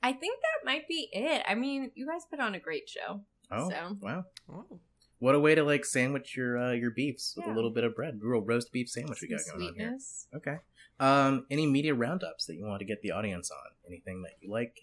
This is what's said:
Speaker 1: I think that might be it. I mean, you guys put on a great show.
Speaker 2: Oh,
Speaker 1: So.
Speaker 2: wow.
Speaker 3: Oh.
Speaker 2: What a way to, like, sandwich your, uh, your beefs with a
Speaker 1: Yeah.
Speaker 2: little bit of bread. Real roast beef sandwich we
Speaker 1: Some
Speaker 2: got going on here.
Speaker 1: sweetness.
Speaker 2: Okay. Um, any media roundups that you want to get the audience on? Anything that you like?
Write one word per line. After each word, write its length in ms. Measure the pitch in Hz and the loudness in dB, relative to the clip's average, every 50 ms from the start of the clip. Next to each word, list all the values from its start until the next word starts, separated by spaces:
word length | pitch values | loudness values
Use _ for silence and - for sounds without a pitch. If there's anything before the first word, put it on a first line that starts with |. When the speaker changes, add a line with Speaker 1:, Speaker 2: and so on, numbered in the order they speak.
Speaker 1:
I 100 | - 254 | 0 0
think 280 | 269 269 320 403 508 - | 0 0 -2 -4 -4 -2
that 240 | 659 622 640 - - | -2 -2 -2 -2 -2
might 200 | - 269 311 294 - | -2 -2 -2 -2 -4
be 200 | 339 320 254 - | -4 -4 -4 -4
it. 300 | - 196 254 320 302 220 - - | -4 -2 0 0 0 0 0 0
I 60 | 208 | 0
mean, 360 | 233 254 277 277 269 269 - - | 0 0 0 0 -2 -4 -6 -8
you 120 | - 262 | -8 -6
guys 200 | 302 330 339 - - | -4 -4 -6 -6 -8
put 100 | 311 285 | -4 -2
on 160 | 247 214 196 | -2 -2 -2
a 60 | 175 | -4
great 280 | - 165 160 - - - | -4 -4 -4 -4 -6 -8
show. 340 | - - - - - 202 202 _ _ _ _ _ | -10 -8 -8 -6 -8 -8 -12 _ _ _ _ _
Speaker 2:
Oh, 200 | 98 113 151 185 | -4 -4 -2 -2
Speaker 1:
So. 260 | - 160 165 180 208 202 | -4 -4 -6 -6 -8 -6
Speaker 2:
wow. 220 | 202 101 143 185 185 185 _ - - 165 | -6 -6 -6 -6 -6 -8 _ -18 -16 -14
Speaker 3:
Oh. 260 | - - - - - 180 - _ _ _ _ _ _ _ | -14 -14 -14 -16 -18 -20 -20 _ _ _ _ _ _ _
Speaker 2:
What 140 | 120 127 143 | 4 6 6
a 60 | 147 | 8
way 140 | 147 151 156 | 8 8 8
to, 80 | 160 147 | 8 6
like, 200 | 147 147 139 - | 6 4 2 2
sandwich 500 | - - 131 123 135 139 131 - - - | 2 2 4 4 4 2 -2 -4 -6 -4
your, 220 | 127 127 123 120 120 | -2 0 0 2 2
uh, 140 | 123 123 | 2 2
your 180 | 123 120 120 120 | 2 2 0 0
beefs 440 | 110 120 - 147 120 - - - - | 0 0 0 0 -2 -2 -6 -6 -6
with 100 | 110 113 | -4 -4
a 20 | 110 | -2
Speaker 1:
Yeah. 40 | 110 | 0
Speaker 2:
little 160 | 113 113 113 | 2 2 2
bit 140 | 113 117 120 | 2 2 2
of 100 | 113 107 | 2 0
bread. 220 | - 135 165 123 104 | 0 -4 -4 -4 -4
Real 200 | 104 117 123 113 | 0 2 2 2
roast 300 | 98 113 117 120 117 - | 4 4 2 2 2 0
beef 180 | - 123 120 - | -2 -4 -4 -2
sandwich 300 | - 120 143 151 - - | -6 -6 -6 -6 -8 -8
we 60 | 160 156 | -6 -4
Speaker 1:
Some 80 | - 156 | -4 -4
Speaker 2:
got 80 | 156 160 156 180 | -4 -6 -6 -6
going 100 | 180 175 | -6 -6
on 60 | 190 | -6
here. 140 | 214 220 233 | -6 -6 -6
Speaker 1:
sweetness. 400 | 254 269 269 - - - - - - | -6 -8 -10 -12 -14 -14 -14 -12 -12
Speaker 2:
Okay. 220 | 151 - 143 147 170 - _ _ - - - _ - | -8 -6 -6 -6 -6 -10 _ _ -20 -20 -20 _ 2
Um, 460 | 131 135 139 139 135 135 135 127 - - | 6 6 8 8 8 6 4 2 0 0
any 160 | 143 151 156 | 0 2 4
media 280 | 147 135 139 151 156 139 | 4 4 4 4 4 2
roundups 520 | 120 120 131 170 185 - 82 - - - | 2 2 0 0 -2 -4 -6 -6 -6 -8
that 80 | - 80 | -8 -6
you 100 | 85 101 | -8 -6
want 140 | 107 98 98 | -6 -6 -4
to 40 | 101 | -4
get 180 | 98 104 - | -4 -4 -4
the 80 | - 98 | -4 -2
audience 400 | 82 98 110 101 92 87 85 - | -2 -2 -2 -2 -2 -4 -6 -8
on? 220 | 76 69 - - - _ _ 90 | -10 -10 -14 -18 -20 _ _ -18
Anything 340 | 90 85 - 98 92 92 | -18 -14 -10 -10 -10 -8
that 120 | 90 82 - _ | -10 -12 -14 _
you 80 | - 98 | -10 -4
like? 260 | 104 117 120 120 - - | -2 -2 -2 -4 -6 -14